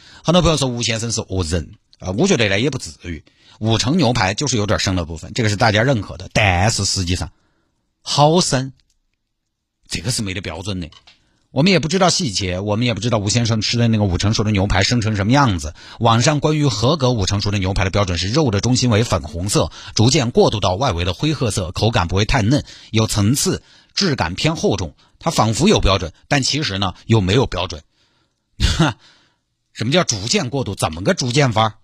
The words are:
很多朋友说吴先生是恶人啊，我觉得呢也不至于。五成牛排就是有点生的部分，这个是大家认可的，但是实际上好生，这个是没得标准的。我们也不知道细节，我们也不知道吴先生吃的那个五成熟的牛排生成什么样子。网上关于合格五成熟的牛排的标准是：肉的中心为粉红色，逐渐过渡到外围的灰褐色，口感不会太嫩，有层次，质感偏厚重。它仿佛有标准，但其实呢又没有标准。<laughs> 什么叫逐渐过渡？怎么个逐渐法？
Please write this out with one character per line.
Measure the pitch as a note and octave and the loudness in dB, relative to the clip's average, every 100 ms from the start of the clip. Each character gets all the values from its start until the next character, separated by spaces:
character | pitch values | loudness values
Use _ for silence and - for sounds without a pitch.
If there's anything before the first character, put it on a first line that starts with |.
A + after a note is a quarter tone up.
| - - | -20 -6
很 | - | 0
多 | F3 | 2
朋 | E3 | 4
友 | D#3 | 2
说 | C3 | -2
吴 | A#2+ | -2
先 | A2+ A2+ | -4 -4
生 | A#2 | -4
是 | A2 | -6
恶 | - F#2+ | -4 -4
人 | D#2+ F2 C#2+ - _ _ | -2 -4 -6 -12 _ _
啊， | - | -8
我 | F#2+ F#3+ | 0 2
觉 | D3+ | 2
得 | G#2+ | 2
呢 | G2 | 0
也 | C#3 | -2
不 | C3 | -4
至 | - - | -10 -14
于。 | F2 D2+ - _ _ - | -12 -12 -14 _ _ -6
五 | A2 G#2+ | 0 0
成 | G2 F3+ | 2 2
牛 | A#2+ | 2
排 | A#2+ F#2+ | 2 0
就 | G#2 D3 | -2 -2
是 | A2+ | -2
有 | G2+ | 0
点 | F2 | -2
生 | - F#2 | 0 -2
的 | D#2+ | -4
部 | E2 | -10
分， | - | -8
这 | - | -4
个 | G#2+ | -2
是 | G2+ | 2
大 | A#2 | 2
家 | G#2 | 2
认 | B2+ B2 | 2 0
可 | - - | -4 -12
的， | F2 | -6
但 | A#2 G#2 F2 G#2 | 0 2 4 2
是 | - | 0
实 | G2 G2 F2 | -2 -2 -2
际 | F2+ | -2
上 | F2+ - _ _ _ _ _ _ | -4 -12 _ _ _ _ _ _
好 | - - D3 E3+ | -4 2 4 4
生， | - C3 C3+ - _ _ _ _ _ _ _ _ _ _ _ | 2 -2 -4 -10 _ _ _ _ _ _ _ _ _ _ _
这 | - | -8
个 | F2+ | -4
是 | A#2+ | -4
没 | G2+ | -4
得 | F#2+ | -6
标 | F#2 D#2+ | -8 -8
准 | F#2 F#2 | -6 -6
的。 | D#2 - - _ _ _ _ | -8 -12 -20 _ _ _ _
我 | B2+ | 0
们 | F3 | 4
也 | F3 | 2
不 | D3+ | 2
知 | F#3 | 2
道 | F3+ | 2
细 | - D#3 | 2 -2
节， | F#2 F#2 F2+ | -4 -4 -4
我 | G#2 G#2 | -2 -2
们 | B2 | 0
也 | |
不 | G2+ | -2
知 | A#2+ | -2
道 | A2 | -2
吴 | G2+ | 0
先 | A#2+ A2+ | 0 0
生 | A2+ | 0
吃 | - A#2+ | -2 0
的 | A#2 | 2
那 | A2 | 2
个 | |
五 | G#2 F2 | 2 2
成 | G#2 | 0
熟 | A2 | 0
的 | G#2+ | 0
牛 | G#2 G2+ | 0 2
排 | F#2 | 2
生 | G2+ B2 | 2 0
成 | A2 G#2 | 0 -2
什 | |
么 | G2+ | 2
样 | C#3 C3+ F2+ | 4 4 0
子。 | C#2+ - - - | -6 -12 -18 -2
网 | A#2 A2+ | 2 4
上 | C3+ D3 | 2 2
关 | D#3 D#3 | 0 2
于 | C#3+ | 0
合 | G#2+ - D#3 | 0 0 2
格 | B2+ | 0
五 | A#2+ | 0
成 | F#2 G2+ | 0 -2
熟 | G#2 | -2
的 | G2+ | -2
牛 | F#2 | -2
排 | G2 | 0
的 | F#2 | 0
标 | G2+ | 0
准 | F#2+ E2+ | 0 -2
是： | F#2 | -2
肉 | C3 C#3+ | 0 2
的 | G2 | 0
中 | A2+ B2 | 0 0
心 | B2 | 2
为 | G#2 | 2
粉 | A#2+ F#2 | 2 -2
红 | D2+ E2 G2 | -4 -8 -2
色， | D3+ F2 - - | 0 -2 -4 -6
逐 | - A2+ | 2 2
渐 | D#3+ A#2 | 2 2
过 | G3+ F3 | 2 2
渡 | G#2 | 2
到 | G2 | 0
外 | F#2 C3+ | 0 -2
围 | E2+ F2 | -2 -2
的 | |
灰 | F2 D3+ | -2 -4
褐 | D3 A#2+ | -2 -2
色， | G#2+ E2 | -2 -6
口 | - G#2+ | -2 0
感 | A2+ E2 | 2 0
不 | F#2 | 0
会 | G#2 | 2
太 | C#3 | 2
嫩， | G#2 C#3+ - - - | 2 0 -2 -12 -4
有 | A2 A2 | 0 0
层 | - G2+ | 2 2
次， | C#3 F#3+ A#2 - _ _ | 2 0 -4 -6 _ _
质 | - G3+ B2 | -4 -2 0
感 | E2+ | -2
偏 | F#2 D3+ | -2 -2
厚 | E3 G#3 G2 | 0 0 -2
重。 | E2+ - _ _ | -4 -10 _ _
它 | E3 | -4
仿 | - A2 | 0 0
佛 | G#2+ F#3 | 2 4
有 | C#3 | 4
标 | G2 F#2+ | 4 2
准， | E2+ - _ | -2 -10 _
但 | C#3+ | -2
其 | B2 C3+ | 0 -2
实 | D#3 F#2+ | -4 -4
呢 | G2 - - | -4 -6 0
又 | A2 | 2
没 | F#2 | 4
有 | A#2 A#2+ | 2 0
标 | F2+ F2+ | -2 -6
准。 | D2+ - _ _ _ _ _ _ - - | -10 -18 _ _ _ _ _ _ -2 0
<laughs> | - B3 - _ _ _ _ _ _ _ | 2 0 0 _ _ _ _ _ _ _
什 | - A2+ | -6 0
么 | |
叫 | F3 | 2
逐 | D#3+ G#2 G2+ | 2 -2 -2
渐 | - C3 | -2 -2
过 | C#3 | -4
渡？ | A2+ | -6
怎 | G2 F#2 | -4 -4
么 | D#2+ | -2
个 | G#2+ | -2
逐 | F#3+ B2+ | -2 0
渐 | B2 C3+ | 2 2
法？ | G#2+ A2 - | 2 0 -2